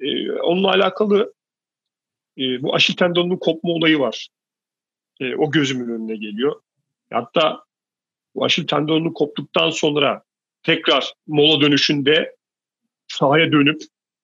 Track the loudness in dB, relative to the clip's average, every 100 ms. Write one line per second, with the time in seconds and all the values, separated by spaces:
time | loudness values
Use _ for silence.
0 | -6 -6 -6 -4 0 0 2 2 0 0
1 | 0 2 0 -8 _ _ _ _ _ _
2 | _ _ _ -8 -6 -4 -2 0 0 2
3 | 0 2 0 0 -2 -2 -2 0 2 2
4 | 0 -4 -14 _ _ _ _ _ _ _
5 | _ -10 -6 -2 0 0 0 -2 -6 -8
6 | -8 -8 -8 -4 -4 -4 _ _ _ _
7 | -8 -6 -2 0 0 -2 _ _ _ _
8 | _ _ _ -4 -2 0 -2 -2 0 0
9 | 0 -2 -4 -4 -4 -2 0 0 0 2
10 | 0 -2 _ _ _ _ -2 0 2 0
11 | 0 -10 -4 2 4 4 4 2 2 0
12 | 2 2 0 -10 _ _ _ _ _ _
13 | -12 0 2 4 4 2 0 -4 -12 _
14 | _ _